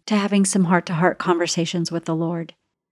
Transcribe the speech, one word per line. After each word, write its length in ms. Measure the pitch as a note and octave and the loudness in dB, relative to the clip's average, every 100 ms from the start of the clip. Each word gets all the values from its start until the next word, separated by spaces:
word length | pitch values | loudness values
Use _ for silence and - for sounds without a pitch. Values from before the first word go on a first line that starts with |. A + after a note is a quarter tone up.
| - | -2
to 80 | G#3 | 0
having 280 | G3+ G3+ | 2 2
some 200 | G3 G3 | 2 2
heart-to-heart 560 | E3+ F3 - D#3+ F3+ - | 2 2 0 0 0 0
conversations 720 | F#3 E3+ E3+ - G3+ F3 E3 | 0 0 0 -2 -2 -2 -4
with 140 | E3 E3 | -4 -4
the 100 | D#3+ | -4
Lord 400 | E3 E3+ D#3+ _ _ _ _ | -2 -4 -8 _ _ _ _